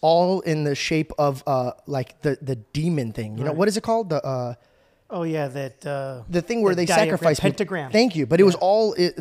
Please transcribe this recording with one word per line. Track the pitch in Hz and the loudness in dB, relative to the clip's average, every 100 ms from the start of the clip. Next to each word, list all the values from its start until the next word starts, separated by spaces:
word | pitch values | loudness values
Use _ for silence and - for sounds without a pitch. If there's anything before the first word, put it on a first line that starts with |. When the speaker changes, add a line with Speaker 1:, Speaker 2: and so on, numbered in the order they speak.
Speaker 1:
all | 156 170 180 185 | 2 4 4 0
in | - 156 | -2 -2
the | 147 | -2
shape | 139 - 160 156 - | -2 -2 -2 -2 -2
of, | 143 131 - | -2 -2 -2
uh, | 131 123 - - | -2 -2 -6 -8
like, | 139 123 _ | -6 -6 _
the, | 156 131 | -4 -4
the | 135 123 | -6 -8
demon | - 147 165 156 117 | -6 -4 -2 -2 -4
thing. | 107 107 110 | -6 -8 -6
You | |
know, | 139 | -4
Speaker 2:
Right. | 156 | 0
Speaker 1:
what | 208 | 0
is | 208 | 0
it | |
called? | 233 226 202 | 0 -2 0
The, | 147 | -4
uh, | 135 131 120 120 _ _ _ _ - | -4 -6 -6 -10 _ _ _ _ -12
Speaker 2:
Oh, | 185 | -6
yeah, | 165 156 139 | -4 -4 -4
that, | 139 135 - 151 | -6 -10 -10 -8
uh, | 139 135 127 117 | -8 -8 -10 -6
Speaker 1:
The | 175 | -4
thing | 170 233 | -2 0
where | 202 | 2
Speaker 2:
the | 180 | 2
Speaker 1:
they | 175 | 2
Speaker 2:
diagram, | 165 160 180 | 4 4 2
Speaker 1:
sacrifice | 170 151 | 2 2
people. | - | 2
Speaker 2:
pentagram. | - 185 185 135 | 0 -4 -6 0
Speaker 1:
Thank | 214 247 160 | 2 2 2
you. | 120 | 2
But | 170 | 6
it | |
was | 196 | 6
Speaker 2:
Yeah. | 170 | 6
Speaker 1:
all, | 180 214 214 | 4 4 2
it, | - 175 - | 2 0 0